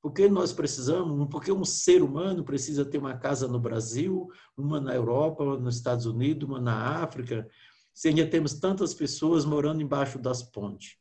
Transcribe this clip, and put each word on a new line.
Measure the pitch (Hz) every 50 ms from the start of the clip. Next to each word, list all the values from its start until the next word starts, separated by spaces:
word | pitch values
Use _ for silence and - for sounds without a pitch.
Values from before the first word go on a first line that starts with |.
Por | - 151 -
que | 185 196 208
nós | 202 185 175 160 -
precisamos, | - 147 139 - 135 123 131 160 185 180 165 147 143 143 143
por | 151 147 -
que | 190
um | 196 190 175
ser | - - - - 185 180 185
humano | 156 135 135 156 180 196 190 170 147
precisa | - 143 131 - 151 151 143 139
ter | 139 147
uma | 147 139 135 127
casa | 123 - 139 143 123 131
no | 123 123 120
Brasil, | 117 117 113 113 110 - 113 131 165 190 190 185 180 - - - - _ _
uma | - 139 147 156 147
na | 135 131 127
Europa, | 127 113 113 120 135 151 160 156 - 143 139 139
nos | 123 123 123 120
Estados | - - 127 123 117 117
Unidos, | 113 113 117 127 143 156 143 143
uma | 131 135 127
na | 123 120 110 107 110 131 151 170 170
África, | 160 - 135 120 117 117 113 110 - _ _ - - _ _ _ _ _
se | - -
ainda | 160 151 160 160
temos | 156 165 165 151 139 -
tantas | - - 190 196 190 196 160 -
pessoas | - 156 139 - - 156 160 170 160 143
morando | 151 147 147 143 151 156 156
embaixo | 151 135 143 143 139 127 -
das | - 120 127 127 123
pontes? | - - _ 107 101 101 101 - - - - _